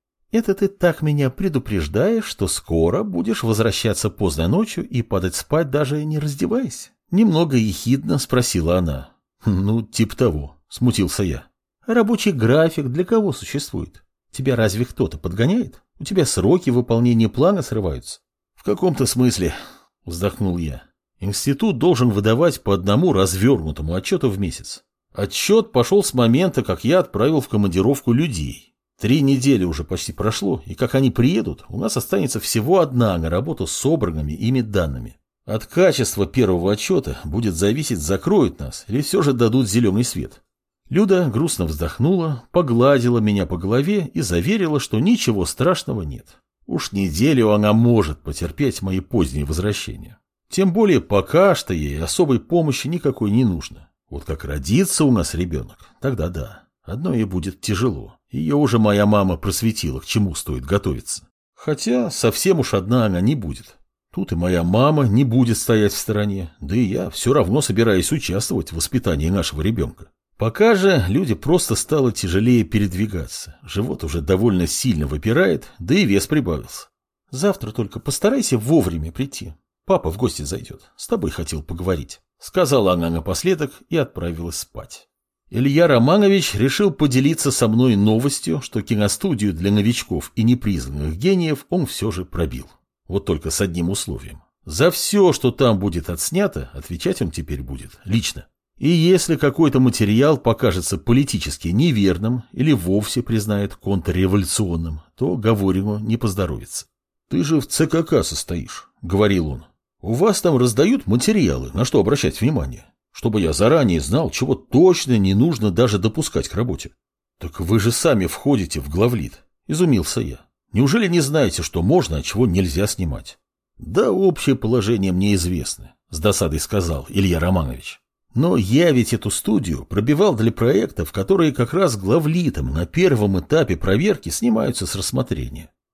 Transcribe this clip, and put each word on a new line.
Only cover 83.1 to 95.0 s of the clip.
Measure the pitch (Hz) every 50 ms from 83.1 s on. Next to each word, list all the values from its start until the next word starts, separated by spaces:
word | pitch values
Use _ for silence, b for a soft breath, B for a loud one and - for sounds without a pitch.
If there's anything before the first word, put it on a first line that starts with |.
| 85 82 78 95 90 - - 180 190 156 147 - - - _ _
и | 165 160
отправилась | 131 - - - 85 87 82 80 85 85 82 -
спать. | - - _ - - - - - _ _ _ _ _ _ _ _ _ _
Илья | - 113 135 139 139 156 175 160
Романович | 139 117 117 139 175 214 208 196 196 196 147 - -
решил | - 117 135 - - 208 196
поделиться | 143 - 151 143 123 131 135 143 160 - - 143
со | - - 123 107
мной | 110 117 127 127 110
новостью, | 98 101 107 110 113 131 143 - - - 156 160 147
что | - - - 110
киностудию | 104 - 117 104 104 98 - - - 196 147 101 104 101 82
для | 80 90 101
новичков | 104 107 101 113 123 - - - 92 78 - - -
и | - 110
непризнанных | 117 123 123 - 107 95 78 62 65 69 73 73 78 78 90
гениев | 120 185 196 185 170 156 147 - - _
он | 170 185 147
все | - - - - 113
же | 90 92 90
пробил. | - - 87 82 69 62 64 - - _ _ _ _ _ _ _ -
Вот | 92 101 -
только | - 82 71 - 78
с | - -
одним | 104 92 82 90 82 87
условием. | 101 - - - 69 - - - 69 - - _ _ _ _
За | - 78 90 139 175
все, | 170 -